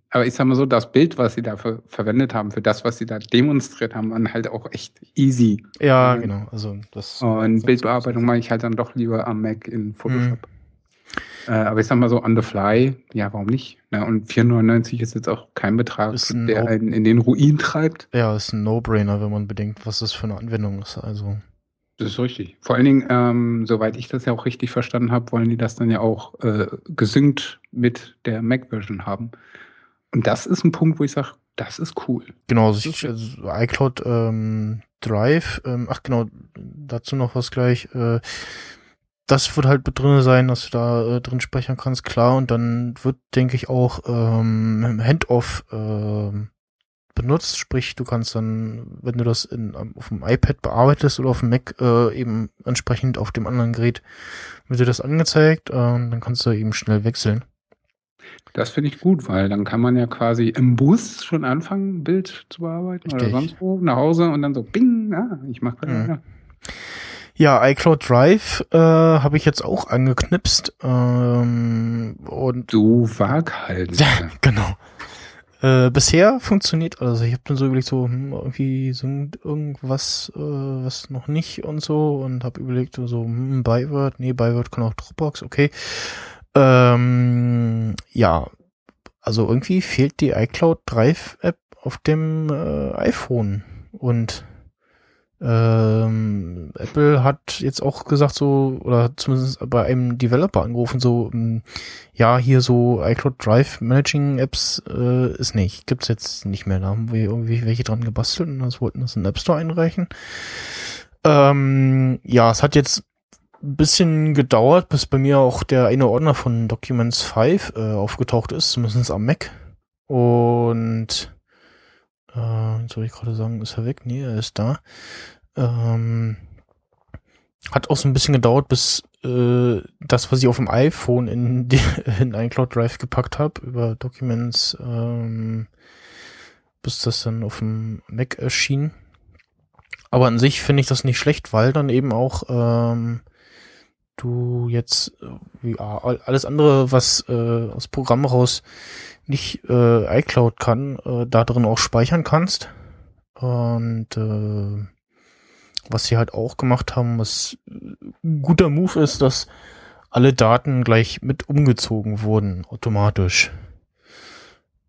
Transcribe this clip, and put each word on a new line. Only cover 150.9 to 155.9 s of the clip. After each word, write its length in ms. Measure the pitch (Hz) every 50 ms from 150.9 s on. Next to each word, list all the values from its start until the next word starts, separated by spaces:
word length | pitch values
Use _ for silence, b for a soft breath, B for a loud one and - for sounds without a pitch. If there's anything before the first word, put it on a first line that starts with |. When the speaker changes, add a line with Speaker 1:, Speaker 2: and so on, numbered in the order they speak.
| 135 - -
Speaker 2:
äh, 200 | - 123 120 120
da 200 | 127 - 113 117
drin 180 | - 117 123 117
auch 120 | 107 113
speichern 480 | - - - - 117 117 - 165 165 -
kannst. 440 | - 151 156 180 190 - - - B B B B B B B B B B B B _ _
Und, 800 | - 127 123 123 120 117 117 117 117 117 117 113 113 110 _ -
äh, 680 | 110 110 110 107 107 107 104 104 104 101 101 104 104 101 - _ _ _ B B B B B B B B B B B B B B B B
was 160 | -